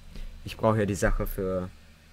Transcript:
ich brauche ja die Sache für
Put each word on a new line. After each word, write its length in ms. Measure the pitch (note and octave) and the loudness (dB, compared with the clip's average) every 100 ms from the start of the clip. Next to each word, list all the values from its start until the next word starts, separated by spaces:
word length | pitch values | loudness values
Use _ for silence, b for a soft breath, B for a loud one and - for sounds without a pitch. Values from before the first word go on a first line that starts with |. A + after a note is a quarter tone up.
| - B B - - | -14 B B -10 -12
ich 100 | - | 0
brauche 240 | A2+ A2 | 2 4
ja 60 | G2+ | 2
die 80 | |
Sache 320 | G2+ G#2+ - G#2 | 2 4 2 0
für 440 | - F#2+ F#2 F#2 - - - - | -2 -2 -2 -4 -8 -20 -20 -20